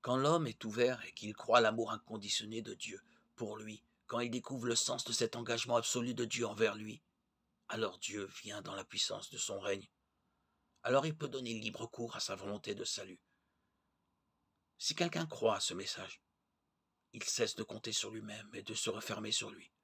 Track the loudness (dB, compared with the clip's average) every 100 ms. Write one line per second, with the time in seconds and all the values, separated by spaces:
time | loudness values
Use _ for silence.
0 | 2 4 6 6 4 -2 -4 4 4 4
1 | -8 -8 -8 -6 8 8 8 4 0 -2
2 | -6 -8 0 -2 0 -6 -6 -8 -8 -10
3 | _ _ _ -8 -6 -6 -10 -12 _ _
4 | -4 0 0 -2 -4 -2 2 2 2 0
5 | 0 2 2 0 -2 -2 4 4 4 2
6 | 0 0 -2 0 0 4 4 4 -8 -10
7 | _ _ _ _ _ _ -6 0 0 0
8 | -6 -4 -6 -8 -10 -8 -6 -8 -6 0
9 | 0 0 -6 -6 -4 -2 0 -2 -4 _
10 | _ _ _ _ _ _ _ _ 4 4
11 | 4 -4 -6 -4 -4 -4 -4 -6 -8 -6
12 | -6 -4 -4 -4 -4 -6 -4 -4 -4 -4
13 | -8 -14 _ _ _ _ _ _ _ _
14 | _ _ _ _ _ _ _ _ -2 2
15 | 0 2 -4 2 2 4 0 -2 -6 -6
16 | -8 -12 _ _ _ _ _ _ _ _
17 | _ -8 -4 2 2 0 -6 -6 -4 -2
18 | -2 -6 -8 -10 -10 -12 -6 -2 -2 -2
19 | -4 -4 0 -2 -2 -10 -18 _